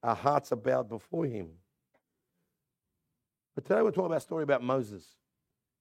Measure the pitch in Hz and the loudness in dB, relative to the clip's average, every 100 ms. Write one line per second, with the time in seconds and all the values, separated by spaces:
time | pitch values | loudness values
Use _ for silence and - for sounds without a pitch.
0 | 123 110 139 143 - 120 117 127 117 117 | 0 2 2 2 0 -2 0 0 0 -8
1 | - 170 156 113 85 82 _ _ _ _ | -6 -4 -2 -4 -10 -14 _ _ _ _
2 | _ _ _ _ _ _ _ _ _ _ | _ _ _ _ _ _ _ _ _ _
3 | _ _ _ _ _ - - 208 220 175 | _ _ _ _ _ -14 0 2 4 2
4 | 180 160 - 165 147 135 123 135 113 101 | 0 0 -2 -4 0 0 2 0 -2 -10
5 | - _ _ _ _ _ _ _ | -18 _ _ _ _ _ _ _